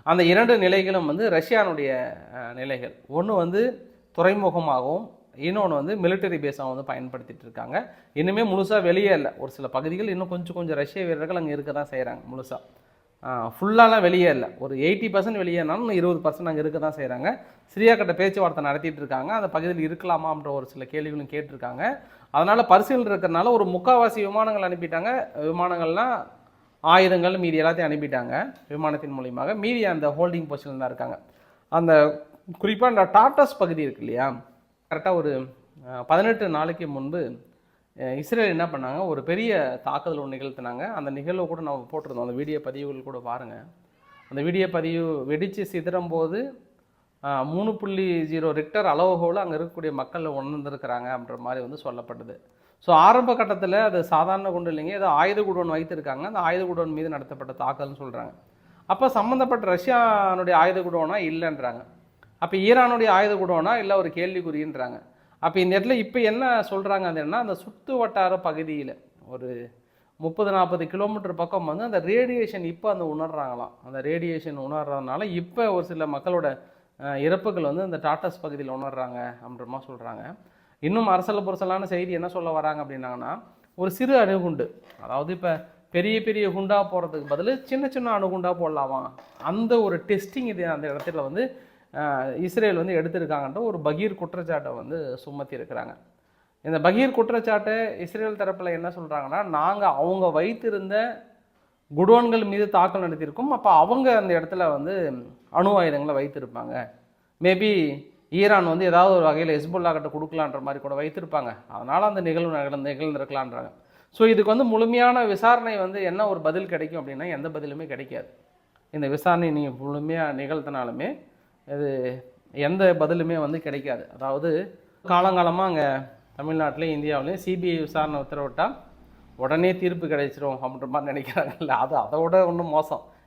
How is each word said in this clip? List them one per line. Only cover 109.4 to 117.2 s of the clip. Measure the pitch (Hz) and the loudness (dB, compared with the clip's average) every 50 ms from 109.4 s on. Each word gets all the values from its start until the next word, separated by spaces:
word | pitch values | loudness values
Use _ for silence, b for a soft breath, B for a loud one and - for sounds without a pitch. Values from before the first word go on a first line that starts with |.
| 170 160 | 2 0
ஹெஸ்புல்லா | 156 147 147 160 175 190 175 170 | 0 0 -2 -4 -4 -2 0 0
கிட்ட | 160 156 147 151 | 0 0 -2 -6
கொடுக்கலான்ற | 147 151 156 156 160 160 156 143 131 139 | -6 -6 -8 -6 -4 -2 -2 -2 -4 -6
மாதிரி | 131 139 139 139 - | -6 -6 -6 -6 -6
கூட | 139 139 139 | -6 -4 -4
வைத்திருப்பாங்க, | 151 160 156 - 170 160 - 151 131 120 110 101 - - | -4 -6 -6 -8 -6 -4 -2 -2 -2 -4 -6 -10 -14 -14
அதனால | 107 104 117 123 143 175 202 | -14 -10 -4 -2 0 2 2
அந்த | 214 202 196 | 2 2 0
நிகழ்வு | 180 165 160 165 170 170 | -2 0 0 0 0 -2
நிகழ்ந்து, | 160 147 143 139 139 139 135 143 | -2 -2 -2 -4 -4 -4 -4 -6
நிகழ்ந்திருக்கலான்றாங்க. | 143 131 156 156 151 143 139 135 139 135 131 123 117 123 127 120 - - b b b b b b | -6 -4 -4 -4 -4 -4 -6 -6 -4 -6 -6 -6 -8 -10 -12 -12 -14 -20 b b b b b b
So, | - - 220 226 | 2 4 6 6
இதுக்கு | 226 196 214 208 | 6 6 6 4
வந்து | 214 240 269 | 4 4 4
முழுமையான | 240 220 220 226 226 240 240 240 247 247 247 240 | 4 4 4 4 4 4 6 6 6 6 4 4
விசாரணை | 214 202 - 214 233 240 240 226 226 220 202 | 2 2 4 4 6 6 6 4 0 -2 -2
வந்து | 190 185 190 202 | -2 -4 -2 -2
என்ன | 190 180 170 190 214 208 | -2 -2 0 0 0 0
ஒரு | 190 175 | 0 0
பதில் | 156 156 160 185 190 | 0 0 0 0 -2
கிடைக்கும் | 175 170 160 160 156 165 165 139 135 | -4 -4 -4 -4 -6 -6 -8 -10 -10
அப்படின்னா, | 139 131 | -10 -10